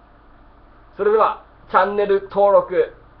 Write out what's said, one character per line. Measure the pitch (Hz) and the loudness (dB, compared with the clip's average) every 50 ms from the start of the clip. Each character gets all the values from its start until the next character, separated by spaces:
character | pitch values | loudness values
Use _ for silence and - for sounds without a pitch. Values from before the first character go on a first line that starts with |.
| _ _ _ _ _ - - - - - - _ _ - - - - - - | _ _ _ _ _ -20 -20 -20 -20 -20 -20 _ _ -20 -20 -20 -20 -16 -8
す。 | |
そ | - 202 | -4 -2
れ | 208 | 0
で | 214 | 2
は、 | 220 190 - - - - - - - - - | 2 2 0 -2 -6 -16 -20 -20 -20 -10 -2
チ | - | 0
ャ | 190 190 | 0 0
ン | 202 202 | 0 -2
ネ | 208 202 | -2 -2
ル | 196 196 196 196 - | 0 -2 -2 -4 -4
登 | - 202 202 202 196 | -2 0 2 4 4
録、 | 180 180 180 180 165 156 - - - - - - - | 2 2 0 -2 -2 -2 -2 -4 -18 -20 -20 -20 -18